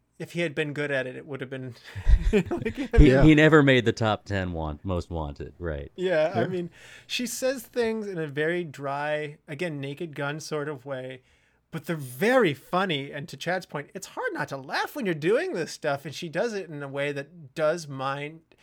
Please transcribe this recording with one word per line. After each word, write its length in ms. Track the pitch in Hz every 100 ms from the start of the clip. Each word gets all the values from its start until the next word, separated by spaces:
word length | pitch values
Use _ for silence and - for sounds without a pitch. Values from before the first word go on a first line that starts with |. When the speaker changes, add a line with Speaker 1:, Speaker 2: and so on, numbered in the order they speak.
| _ -
Speaker 1:
if 140 | 165
he 80 | 170
had 140 | 170
been 180 | 143 151
good 180 | 143 147
at 160 | 139 127
it, 80 |
it 120 | 131 151
would 140 | 139
have 80 | 131
been," 240 | 131 131 120 - -
<laughs> 280 | - - -
like, 460 | 208 - 349 226 - 262
I 40 | 233
Speaker 2:
He, 60 |
Speaker 1:
mean 20 | 147
Speaker 3:
Yeah. 100 | 135
Speaker 2:
he 120 | 151
never 280 | 151 156 156
made 220 | 139 127
the 80 | 113
top 320 | - 110 104
ten 280 | - 101 92
want-, 320 | 82 78 73
most 260 | 98 90 -
wanted, 440 | 85 73 71 80 -
right? 320 | 87 71 71 -
Speaker 1:
Yeah, 360 | 180 160 156
I 60 | 196
Speaker 3:
Yeah. 40 | -
Speaker 1:
mean, 220 | 180 175 - - - -
she 200 | - 240
says 360 | - 254 269
things 440 | - 247 226 220 208
in 120 | 180
a 80 | 156
very 380 | 139 156 175
dry, 720 | 165 135 139 139 151 151 151 151 -
again, 320 | 143 175 147
Naked 340 | 139 143 175 143
Gun 240 | 143 151
sort 280 | - 156 143
of 160 | 143 139
way, 340 | 131 127 131 _ _ _ _ _
but 140 | 160
they're 120 | - 160
very 580 | 131 127 208 262 190
funny. 560 | 139 - 180 196 143 139
And 160 | 147 139
to 80 | 143
Chad's 300 | - 185 -
point, 240 | 147 143
it's 120 | 190 -
hard 240 | - 494
not 160 | 339 147
to 80 | 139
laugh 400 | 135 320 427 302
when 80 |
you're 100 | 202
doing 380 | 156 156 240 370
this 180 | 226 151
stuff. 340 | - 151 139 160
And 80 |
she 140 | - 175
does 260 | 160 233
it 160 | 202 165
in 120 | 147
a 60 | 139
way 240 | 139 143
that 420 | 139 151 175 139
does 320 | - 151 175 151
mind, 540 | 135 135 143 147 160 _ _